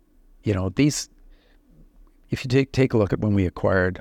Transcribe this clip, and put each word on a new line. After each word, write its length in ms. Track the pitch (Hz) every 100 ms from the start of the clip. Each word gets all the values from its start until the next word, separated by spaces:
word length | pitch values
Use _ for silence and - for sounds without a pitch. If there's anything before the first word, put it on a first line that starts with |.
| _ _ _ _
you 100 | -
know, 140 | 98 92
these, 400 | 92 147 - - _ - - _ _ _ - - _ - _ -
if 140 | -
you 40 | 131
take, 220 | 131 135
take 240 | - 135
a 40 | 113
look 140 | 98
at 60 | -
when 160 | 107
we 120 | 101 90
acquired 540 | - 101 95 92 90